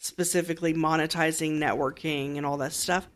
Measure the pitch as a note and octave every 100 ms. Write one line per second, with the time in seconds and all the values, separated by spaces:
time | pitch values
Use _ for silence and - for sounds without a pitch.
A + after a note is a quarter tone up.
0 | - - F3 F3+ E3 E3 E3+ D#3+ D#3 D#3+
1 | D#3 E3+ D#3+ D#3+ D#3 D3+ D3 A2 C#3 D#3+
2 | D#3+ D3 C#3 D3 D3 C#3+ C#3 - - F3+
3 | -